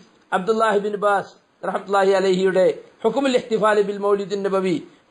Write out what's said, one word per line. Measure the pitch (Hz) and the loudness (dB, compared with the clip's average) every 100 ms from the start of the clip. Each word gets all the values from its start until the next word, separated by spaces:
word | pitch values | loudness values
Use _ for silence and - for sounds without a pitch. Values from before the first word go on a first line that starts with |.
| - _ - | -16 _ -6
അബ്ദുല്ലാഹി | 190 180 220 220 202 | -4 0 0 2 0
ബിൻ | 208 202 | -2 -2
ബാസ് | 202 202 - - _ _ 175 | 0 0 -4 -14 _ _ -8
റഹ്മത്തുള്ളാഹി | 196 190 196 190 | -6 -2 2 2
അലൈഹിയുടെ | 190 190 185 190 185 175 - - _ | 2 2 2 2 2 2 0 -8 _
ഹുക്മുൽ | 226 226 277 247 | -4 0 0 0
ഇഹ്തിഫാൽ | - 220 214 208 | -2 0 2 2
ബിൽ | 202 202 | 0 -2
മൗലിദിൻ | 202 202 196 202 | 0 0 -2 -4
നബവി, | 196 196 190 156 - _ - | -2 -2 -2 -4 -6 _ -4